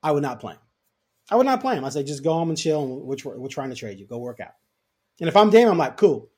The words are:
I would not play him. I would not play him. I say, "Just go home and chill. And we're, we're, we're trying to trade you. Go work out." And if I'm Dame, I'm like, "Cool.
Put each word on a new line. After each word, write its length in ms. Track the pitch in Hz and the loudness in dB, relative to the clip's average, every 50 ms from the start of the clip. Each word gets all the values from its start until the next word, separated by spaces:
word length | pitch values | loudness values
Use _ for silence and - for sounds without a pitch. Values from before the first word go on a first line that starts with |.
| - | -2
I 100 | 156 151 | 0 0
would 100 | 147 143 | 0 -2
not 180 | 139 123 110 | -4 -8 -10
play 120 | - 104 - | -14 -16 -18
him. 80 | _ _ _ _ _ _ _ _ _ _ _ _ _ _ - | _ _ _ _ _ _ _ _ _ _ _ _ _ _ 0
I 60 | 202 | 2
would 100 | 233 254 | 2 2
not 140 | 269 262 247 | 2 2 0
play 140 | 262 262 247 | 0 -4 -4
him. 80 | - 135 | -4 -4
I 40 | 139 | -6
say, 140 | 139 151 139 | -6 -6 -6
"Just 180 | 139 147 139 135 | -6 -8 -4 -2
go 80 | 160 160 | 0 0
home 160 | 165 170 165 | 0 0 -2
and 80 | 160 | -4
chill. 260 | 156 - 160 156 151 147 | -4 -2 -2 -2 -2 -2
And 200 | 131 127 135 147 | -4 -8 -10 -8
we're, 140 | 131 139 135 - | -10 -10 -10 -10
we're, 140 | 143 - - | -14 -14 -12
we're 100 | 127 135 | -12 -12
trying 200 | 135 - 135 135 | -10 -10 -10 -10
to 40 | 127 | -10
trade 220 | 113 123 110 101 98 | -12 -12 -14 -14 -14
you. 80 | 98 | -16
Go 120 | 104 120 120 | _ -14 -12
work 220 | 120 120 117 _ | -12 -12 -12 _
out." 120 | 95 - - _ _ _ _ _ _ _ _ _ _ _ _ _ | -16 -18 -18 _ _ _ _ _ _ _ _ _ _ _ _ _
And 80 | 170 165 | -4 4
if 80 | 156 | 6
I'm 140 | 202 208 214 | 6 6 8
Dame, 180 | 196 226 240 226 | 8 6 6 6
I'm 80 | 196 | 4
like, 200 | 170 151 131 - - | 2 0 -2 0 2
"Cool. 320 | - 190 147 113 - - _ | 4 4 4 2 -6 -16 _